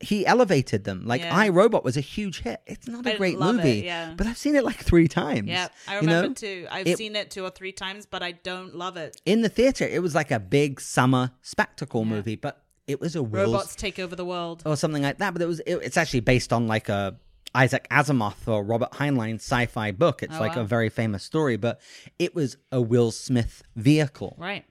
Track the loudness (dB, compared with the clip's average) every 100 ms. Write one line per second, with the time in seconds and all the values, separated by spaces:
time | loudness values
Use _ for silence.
0 | -2 0 4 6 6 4 2 -2 -2 -6
1 | -2 -2 0 2 4 8 6 6 0 -2
2 | -4 -6 -6 -6 -8 -8 -12 -14 -12 -8
3 | -4 0 0 2 2 4 2 2 -2 -6
4 | -8 -6 -6 -2 2 2 2 -4 4 6
5 | 6 2 -2 -2 -2 -4 -4 -8 -8 -2
6 | 2 4 2 -4 -8 -10 -8 -6 -2 -2
7 | -2 -6 -8 -8 -10 -10 -12 -10 -12 -12
8 | -12 -8 -8 -8 -10 -10 -10 -8 -8 -8
9 | -12 -8 0 2 2 4 2 2 -2 0
10 | 0 0 0 -2 0 2 2 -2 -4 2
11 | 4 4 2 -6 -12 -4 -4 -4 -6 -2
12 | -2 -2 -4 -6 -8 -10 _ _ -8 -6
13 | -4 -4 -4 0 2 2 -2 -6 -8 -6
14 | -8 -8 -6 -6 -6 -6 -2 0 0 0
15 | 0 0 -2 0 -2 -2 -2 -4 0 0
16 | 0 0 2 2 2 0 2 0 0 -2
17 | -2 -6 _ _ -6 2 2 2 0 0
18 | 2 2 0 -4 -2 -2 0 -2 -2 -2
19 | 0 0 -2 -6 -2 0 0 -2 -4 2
20 | 0 0 -6 -4 -4 -4 -2 0 0 -2
21 | -2 -4 -4 -2 0 0 -2 -6 -12 -20
22 | -20 _ -4 -2 -4 -4 _ -2 2 4
23 | 2 0 -2 0 0 -6 -16 -2 4 4
24 | 2 -4 -12 -10 -10 -10 -12